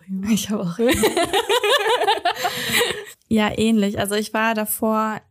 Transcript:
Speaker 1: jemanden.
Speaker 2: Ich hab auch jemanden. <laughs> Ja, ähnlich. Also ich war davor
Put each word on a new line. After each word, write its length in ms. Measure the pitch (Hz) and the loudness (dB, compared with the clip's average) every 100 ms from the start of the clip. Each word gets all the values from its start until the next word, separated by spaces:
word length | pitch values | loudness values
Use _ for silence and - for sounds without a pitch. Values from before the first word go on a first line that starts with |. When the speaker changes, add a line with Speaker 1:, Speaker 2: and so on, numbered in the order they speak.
| 185 | -8
Speaker 1:
jemanden. 240 | 190 196 | -6 0
Speaker 2:
Ich 160 | 202 - | 0 0
hab 120 | 214 | -4
auch 180 | 180 170 | -4 0
jemanden. 240 | 233 202 | 2 4
<laughs> 80 | 381 - 349 403 466 494 415 554 415 466 381 - 349 - - - - - 453 - 403 - - | 2 2 0 0 2 2 2 2 2 2 2 0 -2 -2 -4 -4 -2 0 0 -4 -10 -14 -2
Ja, 220 | 220 214 - | 0 2 2
ähnlich. 420 | 220 220 202 220 | 2 4 2 0
Also 160 | 202 208 | -2 -2
ich 180 | 214 | -2
war 200 | 220 220 | -2 0
davor 640 | 214 214 - 226 220 220 214 _ | -2 -4 -2 0 0 -2 -6 _